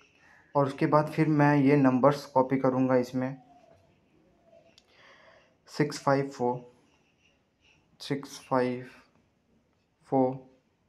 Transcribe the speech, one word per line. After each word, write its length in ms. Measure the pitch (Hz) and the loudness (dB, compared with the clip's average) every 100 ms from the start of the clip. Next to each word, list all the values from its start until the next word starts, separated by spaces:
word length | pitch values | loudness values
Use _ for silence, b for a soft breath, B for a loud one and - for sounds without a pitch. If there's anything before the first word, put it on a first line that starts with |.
| b b b b b 143 | b b b b b -2
और 100 | 135 | -2
उसके 180 | - 156 | -2 0
बाद 220 | 151 151 | 2 0
फिर 160 | - 156 | -2 0
मैं 260 | 147 147 147 | 4 4 4
ये 180 | 135 147 | 4 4
नंबर्स 480 | 135 127 135 143 - | 4 4 2 0 -2
कॉपी 300 | 131 131 135 | -2 0 0
करूँगा 360 | 131 127 131 127 | 0 0 0 0
इसमें, 380 | 120 127 131 139 - - _ _ _ _ _ _ _ _ _ - _ _ b b b b b b b b _ | 0 -6 -8 -12 -20 -20 _ _ _ _ _ _ _ _ _ -20 _ _ b b b b b b b b _
सिक्स 300 | - 147 - | -4 -4 -2
फ़ाइव 300 | - 139 139 | -2 0 -2
फ़ोर, 300 | - 123 127 - _ _ _ _ _ _ _ _ _ _ _ _ _ | -4 -4 -4 -12 _ _ _ _ _ _ _ _ _ _ _ _ _
सिक्स 380 | - 135 - - | -10 -10 -10 -20
फ़ाइव 480 | - 131 127 123 131 - _ _ _ _ _ _ _ _ _ _ _ | -4 -2 -2 -6 -14 -20 _ _ _ _ _ _ _ _ _ _ _
फ़ोर, 240 | 135 131 135 - _ _ _ | -2 -2 -4 -16 _ _ _